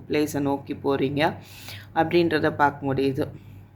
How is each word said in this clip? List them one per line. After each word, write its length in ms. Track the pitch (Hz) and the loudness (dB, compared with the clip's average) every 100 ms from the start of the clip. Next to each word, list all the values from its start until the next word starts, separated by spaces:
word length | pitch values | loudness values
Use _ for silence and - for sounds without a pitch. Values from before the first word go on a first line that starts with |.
| - | -2
பிளேஸை 320 | 151 151 147 | 0 0 0
நோக்கி 340 | 143 139 - | -2 -2 -4
போறீங்க 600 | 143 139 139 135 143 160 - - - - - - 160 | -6 -2 0 0 2 0 -2 -14 -18 -16 -16 -6 0
அப்படின்றத 600 | 160 170 170 156 156 151 | 2 4 4 2 0 4
பார்க்க 380 | 143 139 139 | 2 2 -2
முடியுது. 340 | 135 135 135 - - - - - | 0 0 0 -6 -8 -18 -20 -20